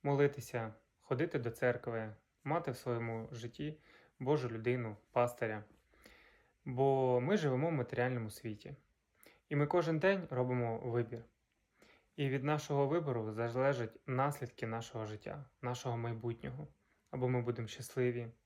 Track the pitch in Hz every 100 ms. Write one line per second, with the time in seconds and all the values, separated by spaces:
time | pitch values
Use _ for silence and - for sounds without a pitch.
0 | 143 143 143 143 - 123 113 - _ _
1 | - 127 170 143 120 - 123 120 - 113
2 | 110 104 _ _ 139 165 165 117 127 117
3 | 117 113 110 120 120 - 147 156 - -
4 | - _ 127 151 123 113 117 127 113 107
5 | _ 127 120 - 110 107 - - _ _
6 | - - - _ _ _ - 127 139 135
7 | 131 123 131 208 151 127 165 151 120 120
8 | 123 123 110 - 117 107 - 139 _ _
9 | _ _ - _ _ 147 147 175 160 160
10 | 185 196 165 127 127 123 117 113 120 120
11 | 113 117 - _ _ _ _ _ - -
12 | _ - 139 131 139 151 - 143 143 170
13 | 147 120 110 107 117 120 135 127 113 -
14 | - 127 139 143 123 - 113 113 117 113
15 | 107 107 - - 135 _ 123 123 131 117
16 | 117 113 120 113 - 127 151 _ _ _
17 | _ - 127 127 120 113 113 - - -
18 | 123 120 117 -